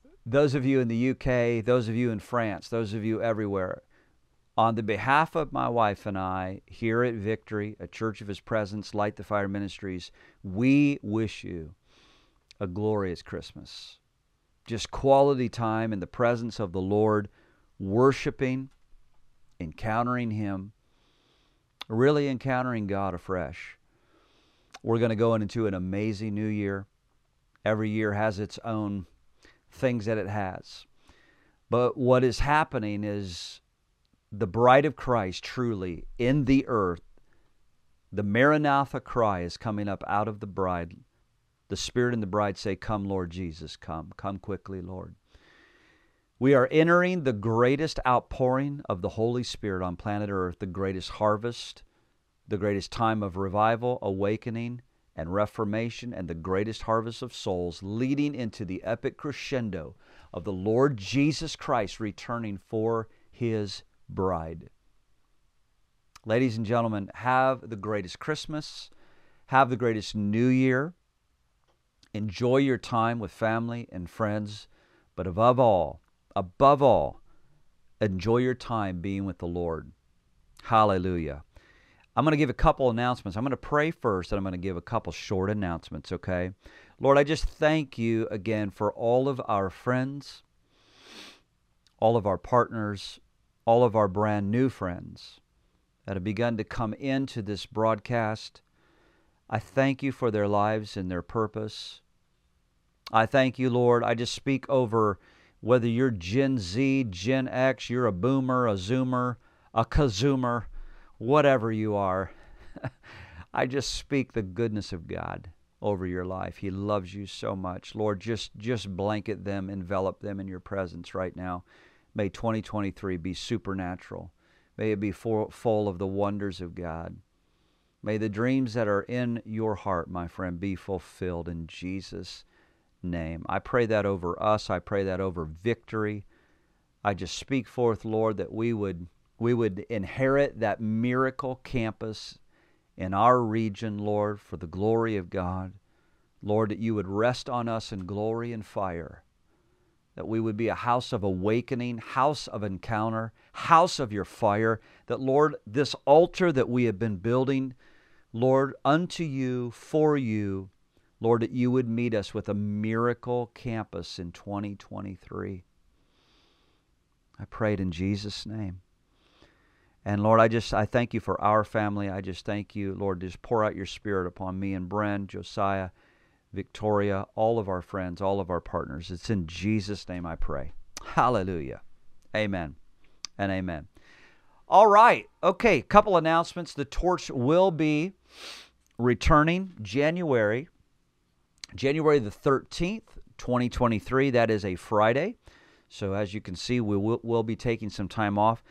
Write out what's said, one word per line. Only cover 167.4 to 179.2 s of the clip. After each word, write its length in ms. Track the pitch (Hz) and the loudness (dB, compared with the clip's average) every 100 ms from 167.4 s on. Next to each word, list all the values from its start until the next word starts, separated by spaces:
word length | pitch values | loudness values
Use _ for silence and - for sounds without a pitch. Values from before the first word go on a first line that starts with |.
pray 300 | 98 - 107 | -14 -2 0
it 60 | 101 | 2
in 100 | 95 | -2
Jesus' 520 | 82 95 101 104 - | 0 0 -2 -4 -10
name. 360 | 107 110 98 92 _ _ _ _ _ _ _ _ _ _ _ _ | -10 -8 -8 -10 _ _ _ _ _ _ _ _ _ _ _ _
And 180 | 101 101 | -4 2
Lord, 180 | 107 110 | 6 8
I 80 | 113 | 6
just, 260 | 113 - | 4 0
I 100 | 101 | -2
thank 300 | 107 123 120 | 2 0 0
you 60 | 113 | -4
for 200 | 98 90 | -4 0
our 220 | 101 107 | 4 2
family. 480 | 104 113 104 101 98 | 2 -2 -2 -4 -6
I 120 | 95 | -6
just 220 | 95 87 | -8 -10
thank 300 | - 104 98 | -6 -6 -6
you, 200 | 104 98 | -6 -6
Lord, 260 | 92 98 90 | -4 -4 -4
just 200 | 92 - | -8 -12
pour 240 | - 117 | -2 2
out 120 | 107 87 | 2 0
your 100 | 95 | -8
spirit 400 | - 107 98 87 | -8 -2 -2 -2
upon 320 | - 92 95 | -6 -8 -4
me 160 | 98 | -4
and 140 | 92 90 | -4 -4
Bren, 400 | 101 104 101 95 | -2 -2 -2 -6
Josiah, 640 | 95 87 - 98 98 92 - _ _ _ _ _ | -10 -10 -2 0 0 -4 -10 _ _ _ _ _
Victoria, 760 | 98 - - 107 104 101 98 101 - | -10 -10 -4 0 2 2 -2 -4 -2
all 220 | 110 117 | 0 0
of 80 | 98 | -2
our 140 | 92 | -6
friends, 380 | - 98 90 90 | -6 -6 -6 -2
all 200 | 98 98 | -2 0
of 100 | 90 | -2
our 100 | 87 | -4
partners. 500 | - 85 67 69 87 | -4 -6 -6 -10 -10
It's 200 | 90 | -10